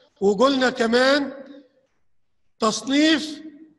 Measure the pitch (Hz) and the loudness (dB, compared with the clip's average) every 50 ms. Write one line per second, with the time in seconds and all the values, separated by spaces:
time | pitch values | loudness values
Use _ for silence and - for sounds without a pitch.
0 | _ _ _ - 196 196 208 180 240 277 277 262 254 247 247 - 233 226 233 247 | _ _ _ -2 0 0 2 2 2 2 2 2 0 0 0 0 0 0 2 2
1 | 254 262 277 294 277 254 - - - - - - - _ _ _ _ _ _ _ | 2 2 2 0 -2 -4 -8 -14 -18 -20 -20 -20 -20 _ _ _ _ _ _ _
2 | _ _ _ _ _ _ _ _ _ _ _ - 220 220 208 - - - 269 285 | _ _ _ _ _ _ _ _ _ _ _ -4 -2 -2 -2 -4 -4 -2 0 2
3 | 302 311 320 277 - - - - - - - - - - _ | 2 2 2 0 -2 -6 -12 -16 -18 -20 -20 -20 -20 -20 _